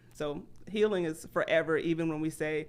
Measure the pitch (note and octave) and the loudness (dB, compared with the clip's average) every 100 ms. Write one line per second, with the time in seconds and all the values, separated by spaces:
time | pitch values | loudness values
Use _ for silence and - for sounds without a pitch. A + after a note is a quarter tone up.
0 | - - D3+ D3 - - - G3+ G#3+ G3 | -18 -6 -4 -4 -8 -16 -6 2 4 4
1 | E3+ D#3+ - F3 - D#3+ D#3 D#3 E3+ E3 | 0 -2 -4 -2 2 2 4 2 2 0
2 | E3 D#3 D#3 D3+ D#3 D#3 | 0 0 -2 -2 -2 -2